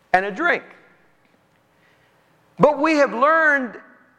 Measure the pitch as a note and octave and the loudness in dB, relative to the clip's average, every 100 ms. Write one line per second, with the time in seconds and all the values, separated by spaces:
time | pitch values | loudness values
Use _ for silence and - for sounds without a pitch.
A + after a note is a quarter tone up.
0 | _ F#3 G3+ G3+ E4+ B3 - - _ _ | _ -2 -2 -4 -4 -4 -8 -20 _ _
1 | _ _ _ _ _ _ _ _ _ _ | _ _ _ _ _ _ _ _ _ _
2 | _ _ _ _ _ - C4 C#4+ D#4 D#4 | _ _ _ _ _ 2 2 2 0 2
3 | C4+ A3 C#4 D#4+ D#4+ C#4 B3 F#3 - _ | 0 0 0 2 0 0 -4 -12 -20 _
4 | _ | _